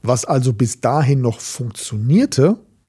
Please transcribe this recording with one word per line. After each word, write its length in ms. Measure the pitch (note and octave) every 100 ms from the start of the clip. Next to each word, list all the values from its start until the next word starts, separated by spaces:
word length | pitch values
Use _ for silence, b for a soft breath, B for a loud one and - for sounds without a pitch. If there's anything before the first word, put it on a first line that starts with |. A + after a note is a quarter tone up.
Was 220 | - B2
also 300 | - C#3+ B2+
bis 260 | G#2+ B2 -
dahin 400 | A#2+ C#3+ C3+ C#3
noch 220 | B2 A2
funktionierte, 1160 | - - A#2+ - - G#2+ A2+ F3+ C#4+ - D3 A#3 _ _